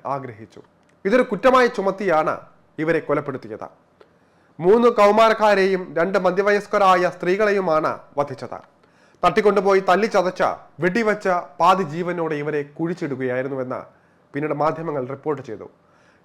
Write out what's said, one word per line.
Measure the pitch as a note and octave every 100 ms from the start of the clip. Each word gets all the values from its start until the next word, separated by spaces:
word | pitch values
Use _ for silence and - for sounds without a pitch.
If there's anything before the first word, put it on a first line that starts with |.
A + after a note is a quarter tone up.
| -
ആഗ്രഹിച്ചു. | C#3 C3 G#2+ A2 - - _ _ _ F#3+
ഇതൊരു | B3
കുറ്റമായി | B3 G3 C4 B3+ B3
ചുമത്തിയാണ് | A#3+ F#3+ F#3+ G3+ D#3 D#3+ A#2 - _ _ -
ഇവരെ | D#3 D#3+
കൊലപ്പെടുത്തിയത്. | D3 D3 C#3+ C3 G#2+ G#2+ - _ _ _ _ _ _ _ _ -
മൂന്ന് | E3+ A3+ A#3
കൗമാരക്കാരെയും | A#3 G3+ G#3 A3+ G#3+ G#3+ G3+ F#3+ F#3 F3+ D3
രണ്ട് | F3 G3
മധ്യവയസ്കരായ | F#3 F3+ G3+ G3+ G3+ G#3 G3 F#3 F3+ F3
സ്ത്രീകളെയുമാണ് | F3 G3 G#3+ G3+ F3+ D#3 D#3 A2+ - -
വധിച്ചത്. | C#3+ B2+ A#2+ F#2 - _ _ _ _ _ F3
തട്ടിക്കൊണ്ടുപോയി | G3 G#3 G3+ G3 F#3+
തല്ലിച്ചതച്ച | F#3+ F3+ G#3+ G3+ F3 F3+ D3+ E2 - -
വെടിവെച്ച | E3+ F#3 G#3+ G#3 G3+ F3 - -
പാതി | E3+ F#3+
ജീവനോടെ | F3 D#3+ F3 F3 D#3+ D3+
ഇവരെ | D3 D3+
കുഴിച്ചിടുകയായിരുന്നുവെന്ന് | C#3+ - E3 F3+ D#3 C3 C3 B2 C3 C3+ B2+ A#2 - _ _ _ _
പിന്നീട് | C#3+ D3+
മാധ്യമങ്ങൾ | D3 D3+ D#3+ E3 D3 B2+
റിപ്പോർട്ട് | C3 D3+ C#3
ചെയ്തു. | A#2+ G#2+ - _ _ _ _ _